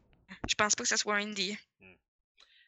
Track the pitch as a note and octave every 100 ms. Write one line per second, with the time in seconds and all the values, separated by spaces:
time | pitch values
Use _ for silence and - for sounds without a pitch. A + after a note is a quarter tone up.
0 | _ _ - F#3 - - G#3 - A#3+ G#3+
1 | G#3 G#3 G#3 G3+ F#3 G#3 _ _ F#3+ F3+
2 | _ _ _ _ - _